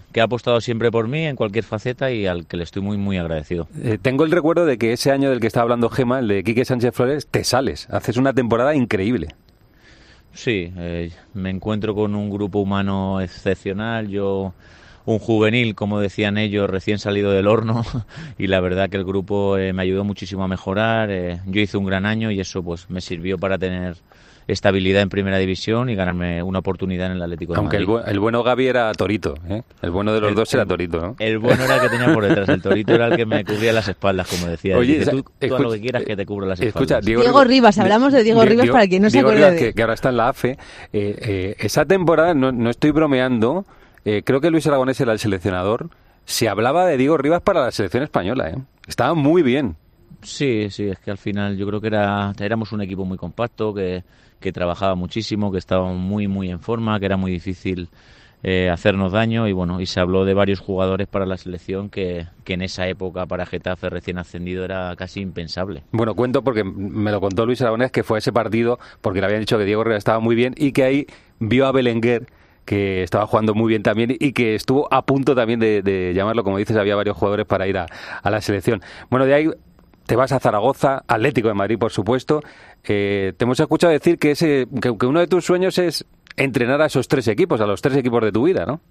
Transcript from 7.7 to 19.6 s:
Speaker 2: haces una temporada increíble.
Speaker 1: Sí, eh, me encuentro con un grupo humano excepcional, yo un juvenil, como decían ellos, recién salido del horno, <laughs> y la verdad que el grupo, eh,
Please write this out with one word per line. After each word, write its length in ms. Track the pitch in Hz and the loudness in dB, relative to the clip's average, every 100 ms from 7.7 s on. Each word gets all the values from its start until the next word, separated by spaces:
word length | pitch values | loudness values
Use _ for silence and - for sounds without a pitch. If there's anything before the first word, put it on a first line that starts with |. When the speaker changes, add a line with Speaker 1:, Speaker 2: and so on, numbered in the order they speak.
| 73 - | -4 -6
Speaker 2:
haces 260 | 101 - 113 | -4 -2 0
una 160 | 135 | 0
temporada 440 | 127 120 113 131 151 | 0 0 2 2 0
increíble. 520 | 117 98 98 120 80 - _ _ _ _ _ - - - _ | 0 0 -2 -2 -6 -14 _ _ _ _ _ -20 -20 -20 _
Speaker 1:
Sí, 380 | - - 104 85 92 | -8 -2 -2 -4 -8
eh, 340 | 87 85 85 87 - | -8 -6 -8 -12 -16
me 140 | 101 95 | -8 -6
encuentro 440 | 95 104 107 107 | -6 -4 -4 -2
con 200 | 101 104 | -2 -2
un 140 | 104 104 | -2 -4
grupo 280 | 101 101 101 | -4 -4 -2
humano 600 | 98 98 98 98 95 95 | -2 -2 -2 -2 -2 -4
excepcional, 840 | 90 - 101 92 98 98 113 113 107 | -6 -6 -4 -4 -4 -6 -4 -6 -6
yo 440 | 98 98 98 95 - - - - - - | -4 -2 -2 -4 -10 -20 -20 -20 -10 -2
un 120 | 110 | -2
juvenil, 560 | 107 113 107 120 117 | 2 2 4 2 0
como 260 | 101 104 104 | -2 -2 -2
decían 360 | 101 - 104 104 | -2 -2 -2 0
ellos, 320 | 107 101 98 | -2 0 0
recién 300 | 92 - 104 | -2 -2 -4
salido 320 | 104 101 101 | -2 0 2
del 160 | 98 101 | 2 4
horno, 380 | 110 113 117 117 123 - | 2 2 -2 -4 -6 -10
<laughs> 280 | - 160 - | -14 -16 -6
y 100 | 95 | -2
la 120 | 95 | 0
verdad 300 | 90 90 98 | 0 0 -2
que 60 | 98 | -2
el 60 | |
grupo, 520 | 92 98 90 101 98 | -4 -4 -2 -2 0
eh, 160 | 98 | 0